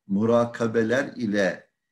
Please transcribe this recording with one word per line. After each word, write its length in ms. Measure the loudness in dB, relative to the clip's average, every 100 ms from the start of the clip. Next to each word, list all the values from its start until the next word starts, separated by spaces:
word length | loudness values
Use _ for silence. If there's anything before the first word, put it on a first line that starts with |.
| -4
murakabeler 1080 | 0 2 2 2 -2 -2 0 0 0 -2 -6
ile 540 | -2 0 0 -2 -10 _ _